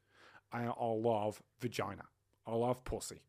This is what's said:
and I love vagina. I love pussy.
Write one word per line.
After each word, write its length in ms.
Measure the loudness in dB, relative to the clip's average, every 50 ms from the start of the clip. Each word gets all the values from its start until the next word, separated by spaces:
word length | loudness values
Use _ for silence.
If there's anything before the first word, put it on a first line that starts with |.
| _ _ _ -20 -20 -20 -20 -20 -14 _
and 180 | -4 -2 -2 -2
I 160 | -2 0 0
love 560 | 0 2 4 4 4 4 4 2 0 -2 -4 -8 _ _ -8
vagina. 460 | -6 -4 -2 -2 -2 -2 -4 -8 -12 -18 _ _ _ _ _ _ _
I 80 | -2 0
love 280 | 2 2 2 2 0 -2
pussy. 380 | -4 -6 -4 -6 -8 -10 -14 -16